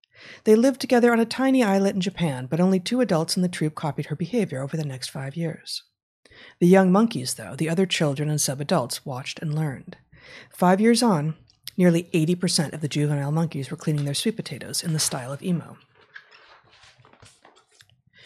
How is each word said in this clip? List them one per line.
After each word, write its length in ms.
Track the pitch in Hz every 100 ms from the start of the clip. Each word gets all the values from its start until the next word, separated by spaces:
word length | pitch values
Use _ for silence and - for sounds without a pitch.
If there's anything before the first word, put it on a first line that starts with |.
| _ _ - -
They 120 | - 220
lived 260 | 262 262
together 320 | 247 247 240
on 60 | 233
a 60 | 226
tiny 380 | - 262 262
islet 320 | 214 196 196 196
in 60 |
Japan, 460 | 185 - 170 127 127
but 120 | 160
only 200 | 185 190
two 200 | 180 247
adults 360 | 247 170 165 -
in 60 |
the 40 | 180
troop 280 | - 156 -
copied 320 | 151 139 147
her 80 | 147
behavior 460 | 165 240 175 131
over 140 | 139 160
the 100 | 147
next 240 | 131 -
five 260 | 147 135 156
years. 480 | 165 - - - - _ _ _ _ - - -
The 80 | 175
young 240 | 190 190
monkeys, 440 | 190 226 139 127 -
though, 200 | 101 131
the 140 | 160
other 160 | 165 190
children 440 | - 151 139 151
and 120 | 151
sub-adults, 640 | - 135 147 175 123 - -
watched 340 | 127 - -
and 140 | 160
learned. 440 | 151 156 123 - - _ - - - -
Five 300 | - 180 190
years 220 | 220 233
on, 320 | 240 165 156 - _ _ - -
nearly 320 | 180 170 175
eighty 200 | 175 156
percent 400 | 180 180 175 143
of 80 | 156
the 60 | 151
juvenile 440 | 151 147 143 143
monkeys 380 | 156 165 143 131
were 80 | 151
cleaning 280 | - 151 143
their 100 | 139
sweet 200 | 226 220
potatoes 480 | - 131 98 -
in 100 | 175
the 60 | 156
style 320 | - 143 123
of 120 | 139
Emo. 340 | 185 165 - - _ _ _ - - - - - _ _ - _ _ _ - _ _ _ _ _ _ _ _ _